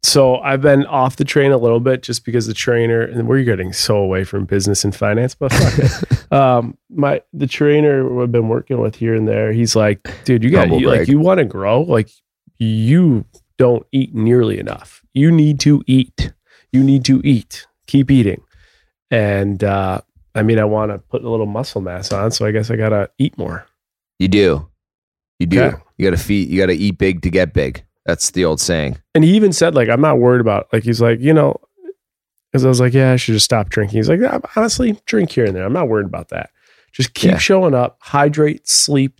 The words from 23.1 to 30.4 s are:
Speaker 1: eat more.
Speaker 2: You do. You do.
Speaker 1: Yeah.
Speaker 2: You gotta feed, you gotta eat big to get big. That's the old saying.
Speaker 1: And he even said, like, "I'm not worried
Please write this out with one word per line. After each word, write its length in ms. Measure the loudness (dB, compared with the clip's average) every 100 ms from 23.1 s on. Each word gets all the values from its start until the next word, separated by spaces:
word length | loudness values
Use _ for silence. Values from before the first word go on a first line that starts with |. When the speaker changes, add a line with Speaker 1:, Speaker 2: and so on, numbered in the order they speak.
| _
Speaker 1:
eat 180 | -4 -4
more. 280 | -10 -10 -16 _ _ _ _ _
Speaker 2:
You 80 | 0
do. 400 | 4 4 2 -6 _ _ _ _ _ _ _
You 60 | 0
do. 120 | 2
Speaker 1:
Yeah. 180 | 2 -2 _ -4
Speaker 2:
You 80 | -2
gotta 120 | -2
feed, 280 | -2 -2 0
you 100 | 0
gotta 140 | 0
eat 240 | 0 -2 0
big 240 | -2 0
to 80 | -2
get 240 | 0 0
big. 320 | -2 -4 -6 -18 _ -6
That's 260 | -4 -4
the 140 | -2 -2
old 140 | -2
saying. 380 | -2 -2 -4 -8 _
Speaker 1:
And 100 | 2
he 120 | 4 4
even 180 | 2
said, 220 | 2 0 2
like, 140 | 2
"I'm 120 | 2
not 160 | 2 4
worried 220 | 2 2